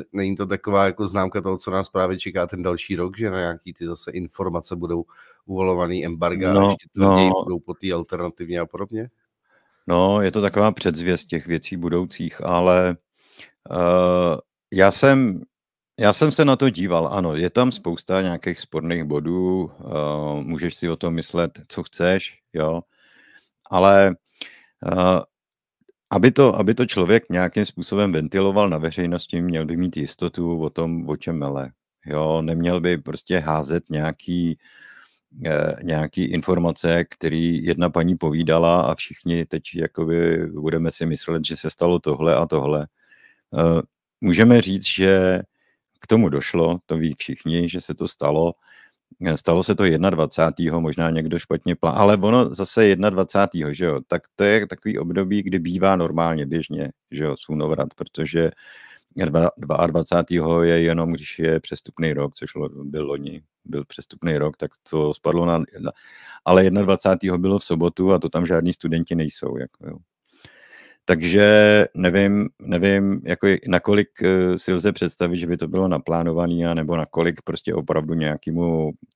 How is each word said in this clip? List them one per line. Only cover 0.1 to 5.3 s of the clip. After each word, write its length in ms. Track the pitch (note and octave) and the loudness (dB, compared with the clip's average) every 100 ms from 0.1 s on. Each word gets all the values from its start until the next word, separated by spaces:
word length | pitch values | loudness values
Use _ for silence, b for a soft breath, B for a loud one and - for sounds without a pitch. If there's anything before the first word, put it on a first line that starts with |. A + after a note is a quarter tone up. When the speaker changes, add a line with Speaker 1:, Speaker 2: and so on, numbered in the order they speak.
Speaker 1:
Není 240 | G2 F#2+ G2 | -6 -4 -4
to 100 | F#2+ | -4
taková 380 | G2 - G2 | -6 0 2
jako 240 | G2 F#2 G2+ | 2 0 -4
známka 320 | F#2+ F#2 G2+ | -2 -2 -4
toho, 160 | F#2 F#2+ | -6 -6
co 140 | - | -4
nás 180 | F#2+ F#2+ | -4 -2
právě 300 | G2 F#2 F#2 | -2 -2 -2
čeká 280 | G2 F2+ F2 | -6 -4 -4
ten 160 | F2+ | -4
další 340 | F2+ E2+ - F#2 | -4 -4 -4 -6
rok, 220 | F2+ G#2+ | -6 -6
že 120 | A2 | -6
na 80 | F#2 | -4
nějaký 340 | F2 E2+ F#2 | -4 -6 -12
ty 140 | - E2+ | -12 -10
zase 240 | E2+ - | -10 -12
informace 680 | F2+ F2 - F#2 E2+ - F2 | -10 -10 -8 -6 -6 -8 -8
budou 280 | E2 E2+ E2 b b | -6 -6 -8 b b